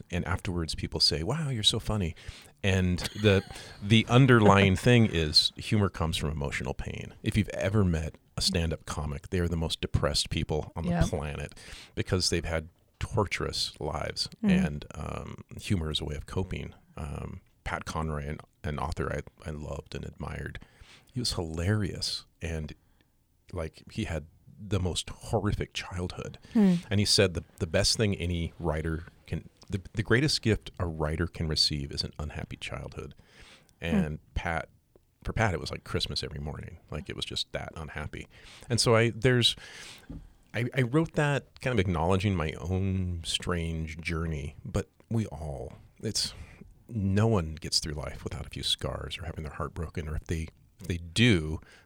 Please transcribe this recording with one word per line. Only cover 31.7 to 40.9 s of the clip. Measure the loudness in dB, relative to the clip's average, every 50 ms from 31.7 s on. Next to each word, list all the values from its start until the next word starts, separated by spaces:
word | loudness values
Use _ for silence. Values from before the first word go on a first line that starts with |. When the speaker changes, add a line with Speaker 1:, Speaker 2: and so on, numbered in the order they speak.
| 0 -2 -4 -4
Speaker 1:
is | -4 -6 -6
an | -6 -6 -8
unhappy | -8 -8 -6 -8 -8 -10 -10 -10
childhood. | -10 -10 -8 -8 -10 -10 -10 -12 -12 -12 -14 -18 -20 _ _ -20 -20 -20 -20 -20 _ _ _ _
Speaker 3:
Hmm. | -2
Speaker 1:
And | 0 0 2 0 0 -4 -8 -10 _ -8
Pat, | -6 -4 -2 -2 -4 -4 -8 _ _ _ _ _ _ _ _ _ _ -10
for | -6
Pat, | 0 2 2 2 2
it | 0
was | -4 -6
like | -8 -10 -8
Christmas | -4 -4 -2 -2 -2 -4 -4 -6
every | -6 -6 -8
morning. | -8 -8 -8 -8 -10 -14 -16 -18 -14 -10
Like, | -10 -8 -8 -8
it | -8
was | -8 -8
just | -6 -6 -6 -6 -6
that | -6 -8 -8 -8 -10
unhappy. | -10 -10 -10 -8 -8 -8 -8 -8 -10 -12 -14 -18 -20 -20 -20 -20 -16 -6 -2
And | 0 2
so | 4 6 6
I, | 6 6 4
there's, | 2 2 4 4 6 6 4 4 2 -2 -6 -16 -16 -16 -16 -16 -18 -18 -16 -16 -14 -14 -16 -18 -20 _ _ _ -4
I, | -4 -4 -2 0
I | 0
wrote | 0 2